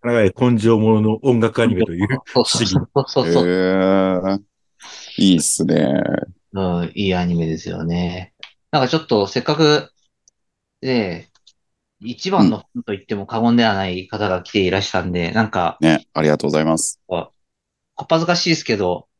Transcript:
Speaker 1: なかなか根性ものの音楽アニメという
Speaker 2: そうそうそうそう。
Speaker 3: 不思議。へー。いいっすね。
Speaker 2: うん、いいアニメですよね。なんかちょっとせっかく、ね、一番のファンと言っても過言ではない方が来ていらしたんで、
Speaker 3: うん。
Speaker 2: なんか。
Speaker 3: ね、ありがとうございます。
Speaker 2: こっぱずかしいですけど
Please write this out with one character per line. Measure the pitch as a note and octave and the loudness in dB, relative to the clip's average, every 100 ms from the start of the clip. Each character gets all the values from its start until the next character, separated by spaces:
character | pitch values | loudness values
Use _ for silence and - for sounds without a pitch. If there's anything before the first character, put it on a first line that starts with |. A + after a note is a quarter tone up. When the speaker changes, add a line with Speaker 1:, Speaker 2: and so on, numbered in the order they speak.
Speaker 1:
な | A#2+ | 0
か | A#2+ | 2
な | G2+ | 2
か | - B2 | 4 2
根 | A#2+ | 4
性 | A2 A2 | 4 4
も | A2 | 4
の | A2 | 4
の | G#2+ G#2+ | 2 0
音 | C#3 A#2+ | 2 2
楽 | A2+ A#2 | 2 2
ア | A#2 | 0
ニ | |
メ | F#2+ | 2
と | G2 | 0
い | E2+ | 0
う | G2+ C3+ - | -2 -4 -2
Speaker 2:
そ | C3 | -2
う | |
そ | A2 - | 0 0
う | G#2 | 0
そ | F#2 - C#3 | 0 0 -2
う | - | -2
そ | - | -2
う。 | |
Speaker 3:
不 | D#2+ F2 | 2 2
思 | |
議。 | F2 | 2
へ | |
ー。 | F#2 F#2 F#2+ F#2+ G2 F#2+ F#2 F#2 G2 _ _ _ _ - - - - | 2 0 2 2 2 2 0 -2 -4 _ _ _ _ -20 -20 -14 0
い | G2+ | 4
い | F2 | 4
っ | |
す | - - | 2 -2
ね。 | F2+ D#2 C#2+ C#2 - - - - _ | 0 2 2 0 -2 -4 -6 -16 _
Speaker 2:
う | G2 | -6
ん、 | F#2 F2 E2+ | -2 -2 -4
い | - G2+ | -4 -2
い | |
ア | F2+ | 0
ニ | F2 | 0
メ | E2+ E2 | -2 -2
で | D#2+ | -6
す | - | -8
よ | F2 | -8
ね。 | E2 F2 F2 F2+ F#2+ _ - _ _ | -4 -4 -4 -6 -14 _ -20 _ _
な | D3+ | -2
ん | |
か | B2+ | 0
ち | D#3+ | -2
ょ | |
っ | D#3 | 0
と | A2 G2 | 0 0
せ | - | -2
っ | |
か | A2+ | -2
く、 | D3 D#3 D3 - _ _ _ _ _ _ _ _ _ | 0 2 2 -2 _ _ _ _ _ _ _ _ _
ね、 | C3 B2 G2 E2+ - _ _ _ _ _ _ _ | -2 0 -2 -6 -14 _ _ _ _ _ _ _
一 | G#2+ - F#3 | -14 -8 -2
番 | F#3+ - | 2 2
の | G#2+ | 0
フ | |
ァ | - B2 | -8 -12
ン | |
と | A#2 | -8
言 | G2 | -10
っ | |
て | _ | _
も | G#2 G2 | -8 -6
過 | A2+ | -2
言 | A#2 | 2
で | A#2 | 4
は | A2+ | 2
な | G2 F#2+ | 0 -2
い | F2+ F#2+ | -6 -8
方 | G#2 G2+ | -6 -2
が | F#2 | -2
来 | F2+ | -2
て | G#2 | 0
い | F#2 | 2
ら | F#2 | 0
し | G2 | -2
た | F#2 | -4
ん | F2+ | -2
で、 | F2 E2+ | -4 -2
Speaker 3:
う | |
ん。 | |
Speaker 2:
な | A2 | 0
ん | G#2+ | 0
か。 | F#2+ E2+ - | 0 -4 0
Speaker 3:
ね、 | D#2+ D#2 - | 0 0 -2
あ | - | 0
り | D2+ | 0
が | D2 | 2
と | D2 | 0
う | |
ご | D#2 | 0
ざ | |
い | |
ま | D#2+ D#2+ | 0 0
す。 | - - _ | -2 -8 _
Speaker 2:
こ | F2 - _ _ _ _ _ _ - | -8 -8 _ _ _ _ _ _ -16
っ | - | 0
ぱ | D#3+ | 0
ず | E3 | 2
か | |
し | F3 F3+ | 0 0
い | |
で | D#3+ | -2
す | |
け | - G#2+ | 0 -2
ど | F#2 F2+ - | 0 -4 -8